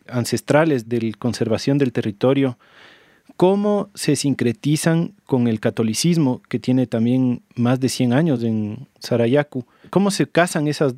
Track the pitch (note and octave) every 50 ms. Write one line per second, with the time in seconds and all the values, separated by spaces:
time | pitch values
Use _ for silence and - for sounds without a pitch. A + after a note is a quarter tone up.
0 | _ - B2+ B2 A2+ - A#2+ A2 - - C3+ D3+ E3 D#3+ C#3+ B2 A2 A2+ A#2+ A#2+
1 | A2+ A2+ G#2+ - - A#2+ A2 - A#2 A2 A2 F#2+ - C#3+ C#3 D3 C#3 B2 - A#2+
2 | - A2 G2 - - B2+ C#3 C#3 C3+ C3 B2 _ _ _ _ - - - - -
3 | _ _ _ _ _ - - - F3+ F#3 G3 G3+ G#3 G#3 G#3 G3+ G3+ - - -
4 | - E3 C#3+ - - C#3 B2+ - A#2 A#2+ A#2 - - C#3+ D#3 D3 - E3+ E3 E3
5 | F3 - - _ _ - C3+ B2 A#2+ A#2 A2 G#2+ - A#2 G2+ - A2+ A2 G#2+ -
6 | - E3+ F3 E3 D3 B2+ - - _ - - A#2 - B2+ B2+ C3 B2+ - - A2+
7 | A2+ A#2+ B2+ C3 C3 B2 A#2+ - _ _ - B2 A#2+ A#2+ C3 B2+ C3 A#2 - -
8 | C3 A#2+ A#2+ C#3 E3+ E3+ C3 A#2+ A#2 A2+ A2 A2 G#2+ G#2 G#2 A#2 C3+ - _ -
9 | - - B2 A#2+ A#2+ A#2+ C3 D3 C#3+ - - C3 A#2+ _ _ _ - - - F3
10 | G3+ G3 G3 - D3 - - D#3+ F3 F3 - E3+ D3 D3+ D3 - D#3 C3+ A#2+